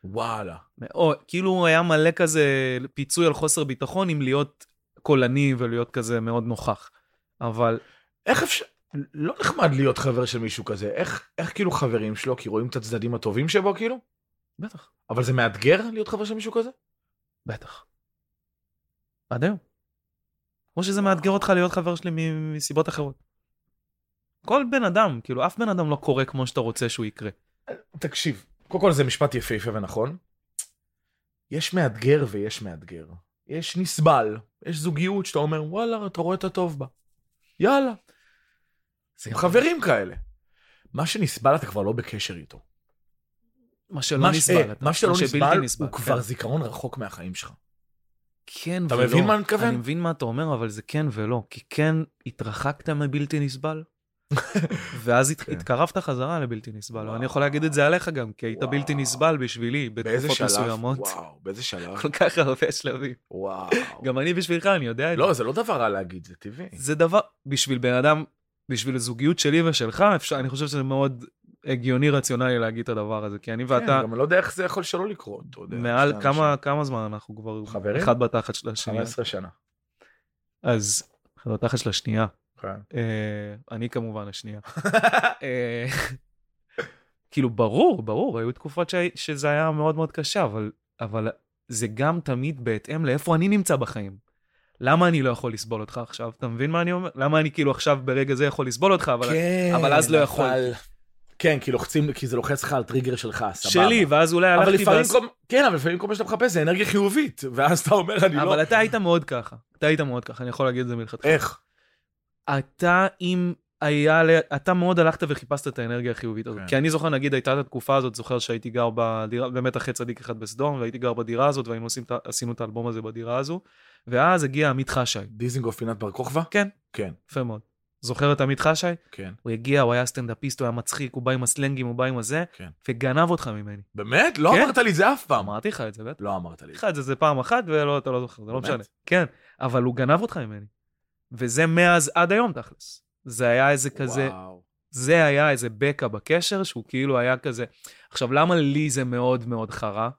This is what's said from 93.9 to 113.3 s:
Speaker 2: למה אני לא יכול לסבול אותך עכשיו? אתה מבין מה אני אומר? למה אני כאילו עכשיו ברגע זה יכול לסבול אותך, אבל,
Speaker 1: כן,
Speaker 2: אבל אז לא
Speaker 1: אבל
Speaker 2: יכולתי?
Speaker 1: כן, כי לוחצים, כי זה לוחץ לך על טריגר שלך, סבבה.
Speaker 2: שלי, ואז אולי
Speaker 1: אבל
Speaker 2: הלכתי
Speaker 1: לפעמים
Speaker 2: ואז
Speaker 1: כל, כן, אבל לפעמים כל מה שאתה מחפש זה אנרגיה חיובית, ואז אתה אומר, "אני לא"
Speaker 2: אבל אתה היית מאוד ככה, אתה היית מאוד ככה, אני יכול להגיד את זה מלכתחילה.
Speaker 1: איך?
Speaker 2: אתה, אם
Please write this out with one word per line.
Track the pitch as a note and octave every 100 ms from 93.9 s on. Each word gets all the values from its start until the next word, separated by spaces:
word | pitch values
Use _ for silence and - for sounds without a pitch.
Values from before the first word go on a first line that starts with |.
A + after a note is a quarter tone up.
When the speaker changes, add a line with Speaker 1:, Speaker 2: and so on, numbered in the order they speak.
| - G2 G2 _ _ _ _ _ _
Speaker 2:
למה | B2 D#3+ F3
אני | E3
לא | C3
יכול | A#2 B2
לסבול | A2 A2 A2+
אותך | G#2+ -
עכשיו? | A#2 - A#2 A2+
אתה | A#2+
מבין | A#2 C#3
מה | E3
אני | F3
אומר? | F3+ F3+
למה | - C3+ D#3
אני | D#3
כאילו | D3 C#3
עכשיו | C3 - C#3
ברגע | B2+ C3 C#3
זה | C3
יכול | C#3+ C3+ C3
לסבול | A#2+ F#3+
אותך, | F#3 -
אבל, | A#2+ B2
Speaker 1:
כן, | D#3+ F3 F#3 F3+
Speaker 2:
אבל | E3+ C#3+
אז | D3 B2+
לא | D#3
Speaker 1:
אבל |
Speaker 2:
יכולתי? | C#3+ - C3 C3 B2+ A#2+ - - _ _ - _
Speaker 1:
כן, | E3+ D3
כי | -
לוחצים, | B2 - D#3 D3
כי | C3 C3
זה | A#2+
לוחץ | A#2 C#3
לך | -
על | C#3
טריגר | A#2 C3 B2+ B2
שלך, | A2+ G#2+ A2
סבבה. | F#2 G2+ F3+ F#3+
Speaker 2:
שלי, | A#3
ואז | D3+ D3 E3
אולי | F3 F#3
Speaker 1:
אבל | F3
Speaker 2:
הלכתי | F#3+ G3
Speaker 1:
לפעמים | G3+ E3
Speaker 2:
ואז | D#3+
Speaker 1:
כל, | B3 A#3 _ _
כן, | B3
אבל | C#4 E3
לפעמים | D3 F3
כל | G3+
מה |
שאתה | G#3
מחפש | F#3 G#3 A#3+
זה | E3+
אנרגיה | D#3 F3+ G3+
חיובית, | G3+ G3+ A#3 C#4+ - C3+
ואז | A#2+ C#3+ E3+
אתה | -
אומר, | G3+ F3 G#3 F#3+
"אני | C#3+
לא" |
Speaker 2:
אבל | D#3 D3+
אתה | D#3 A3+
היית | A3
מאוד | A3+ F3+ E3+
ככה, | D3 B2+ A2+ A#2 _ _
אתה | D3+
היית | D#3
מאוד | C#3+ B2
ככה, | - A2+
אני | B2
יכול | A#2 C3
להגיד | B2
את | B2
זה | A#2
מלכתחילה. | A2+ A2+ D3
Speaker 1:
איך? | D#3 A#2 - _ _ _ _ _ _ _ _ -
Speaker 2:
אתה, | C#3 C3+ _ F3+ F3+ F#3+ -
אם | F3+